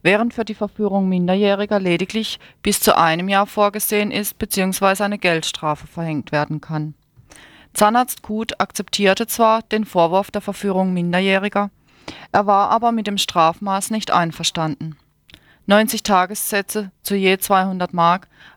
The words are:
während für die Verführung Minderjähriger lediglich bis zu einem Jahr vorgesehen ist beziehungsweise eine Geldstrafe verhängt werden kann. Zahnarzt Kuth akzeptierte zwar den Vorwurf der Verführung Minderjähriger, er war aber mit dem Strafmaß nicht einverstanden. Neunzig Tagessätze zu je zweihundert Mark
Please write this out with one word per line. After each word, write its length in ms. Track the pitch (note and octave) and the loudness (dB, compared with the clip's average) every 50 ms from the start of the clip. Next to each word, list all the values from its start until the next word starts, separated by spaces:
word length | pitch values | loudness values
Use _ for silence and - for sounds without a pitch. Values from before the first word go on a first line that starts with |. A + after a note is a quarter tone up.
während 320 | - E3 G3 G#3 A#3 A#3 - | 2 2 2 4 2 0 -2
für 120 | A#3+ A3 | -4 -6
die 80 | - G#3+ | -6 -6
Verführung 560 | - G#3+ G3+ - - G#3+ G3+ F#3+ G3 F#3+ F#3 | -6 -6 -6 -4 -4 -2 0 0 0 0 2
Minderjähriger 680 | F#3 F3+ F3 F3 F#3 G3 G#3 G3+ G3 G3 G#3 G3+ G#3+ | 2 2 2 2 2 2 2 2 2 0 0 0 -2
lediglich 640 | G3+ F#3+ F3+ E3+ E3 F3+ - - A3+ G#3+ - - - - - _ _ - | 0 0 0 0 0 -2 -4 -4 -4 -4 -6 -8 -12 -14 -20 _ _ -2
bis 160 | G3+ G3+ - | -2 -2 2
zu 180 | - - - | 2 2 4
einem 300 | - E3 E3 D#3+ E3+ F3+ | 4 4 2 2 0 -2
Jahr 180 | F#3+ G3 G3 G#3 | 0 0 0 0
vorgesehen 680 | G#3 - G#3+ G#3 G3+ G3+ G#3+ - - G#3+ G#3 G#3 G#3 | 0 0 0 0 0 0 -4 -4 -2 -2 -2 -2 -2
ist 280 | - G3 G#3 - - - | -2 -4 -6 -6 -8 -8
beziehungsweise 640 | A3 G3+ - G3 F#3 F#3+ F#3 - G3 F#3+ G3 G3 G#3 | -8 -4 -2 -2 -2 -2 0 0 0 0 2 0 -2
eine 140 | G3+ G#3 | -4 -2
Geldstrafe 680 | G3+ - F3+ E3 D#3+ D#3 - - - - D#3 D3 - - | -2 -2 0 0 0 -2 -6 -8 -4 -4 -4 -4 -4 -8
verhängt 440 | - - E3+ E3 D#3+ D#3 C#3+ - - | -12 -10 -8 -6 -4 -4 -6 -4 -4
werden 300 | - D3 D3 - D3+ D3+ | -2 -2 -2 -2 -6 -8
kann. 320 | - - D#3+ D3+ D3+ D#3 D3 _ _ _ _ _ _ - - - - - - - - _ - | -8 -6 -6 -6 -6 -8 -10 _ _ _ _ _ _ -20 -20 -20 -20 -20 -20 -20 -20 _ 0
Zahnarzt 480 | - G#3 G#3 A3+ B3 B3+ B3 - - | 2 2 4 4 2 0 0 -4 -12
Kuth 400 | - - G#3+ A3 A3+ - - - | -10 -8 -6 -6 -6 -6 -4 -4
akzeptierte 640 | G3 - - - G3 - - - G3+ F#3+ G3 - A#3 | -6 -4 -6 -8 -8 -6 -2 2 2 2 2 2 0
zwar 340 | - - - A#3 A3 A3 A3+ | -4 0 2 4 4 4 2
den 220 | - - G#3+ G#3+ G#3+ | 0 -2 -4 -4 -4
Vorwurf 480 | - - F3+ E3 D#3+ F3 F#3+ G3+ - | 0 2 2 4 4 4 0 0 -2
der 100 | - G#3 | -6 -8
Verführung 520 | - G3+ G3 - - G3+ F#3+ F#3 F#3+ F#3 F#3 | -6 -8 -8 -4 -4 -2 0 0 0 0 0
Minderjähriger, 760 | F3+ E3+ F3 F3 F3+ F#3+ G3 F#3+ F#3+ G3 G#3 - G3+ G3+ G3+ - _ _ _ _ _ _ - - - - - | -2 -2 0 0 0 2 2 2 2 0 0 -2 -2 -2 -4 -6 _ _ _ _ _ _ -20 -20 -18 -6 -2
er 140 | - G3+ G#3 | 0 0 2
war 240 | G3+ G3+ G3 G3+ - | 4 2 2 4 2
aber 240 | G3+ A3+ A#3 A#3 A#3 | 2 0 0 0 0
mit 140 | A3+ G#3 | -2 -2
dem 100 | G#3 G3+ | -4 -4
Strafmaß 720 | F#3+ - - - F3+ D#3+ D#3+ E3+ - G3+ G3 F#3+ G3 G3+ - | -4 -4 0 2 4 4 4 2 0 -4 -4 -4 -2 -2 -4
nicht 180 | A3 G#3+ - - | -4 -6 -4 -2
einverstanden. 840 | - F#3 E3+ E3 D#3+ - E3 - - E3+ D#3+ D#3 - - D#3+ D#3+ D3+ - _ _ _ _ _ _ - - _ _ _ _ _ - | 0 0 0 0 -4 -6 -6 -4 -4 -2 -2 -2 -4 -6 -8 -12 -12 -14 _ _ _ _ _ _ -20 -20 _ _ _ _ _ 2
Neunzig 320 | G3+ G#3 A3 G#3+ - G#3+ - | 4 4 4 2 -2 -4 0
Tagessätze 880 | - G3+ F3+ F3+ F3+ G#3+ - - - A3 G3+ G3 - - G#3+ G3+ F#3+ - _ - | 2 2 2 2 0 -2 -6 -6 -4 -4 -4 -4 -4 -6 -6 -6 -8 -10 _ -6
zu 100 | - G3+ | -4 -2
je 260 | G3+ F#3+ F#3+ F#3+ F#3+ | 2 2 2 2 2
zweihundert 540 | - - G3+ F#3+ F#3 F#3+ F#3 F#3 F3+ - - | 0 2 2 2 2 0 -2 -4 -4 -4 0
Mark 360 | F3 E3+ E3+ F3 F#3 - _ _ - - - - | 2 2 4 2 0 -2 _ _ -20 -20 -20 -4